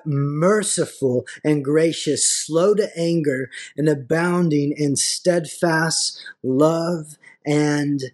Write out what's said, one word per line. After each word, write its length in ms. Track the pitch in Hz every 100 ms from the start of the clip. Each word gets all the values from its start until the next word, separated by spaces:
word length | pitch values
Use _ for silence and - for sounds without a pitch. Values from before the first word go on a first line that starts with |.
| 160
merciful 1200 | 139 143 151 180 214 190 - 147 - 135 120 - -
and 220 | 151 147 135
gracious, 580 | 156 165 151 - 135 -
slow 460 | - - 160 196 208
to 200 | 202 170
anger, 520 | 170 170 147 131 127 - - -
and 140 | 151
abounding 840 | 143 120 160 175 175 170 147 143 147
in 180 | 147 131
steadfast 1300 | - - 180 175 156 - 170 160 165 - - - - -
love 760 | 127 131 156 165 165 165 151 - - _ 147
and 540 | 147 151 147 143 143 131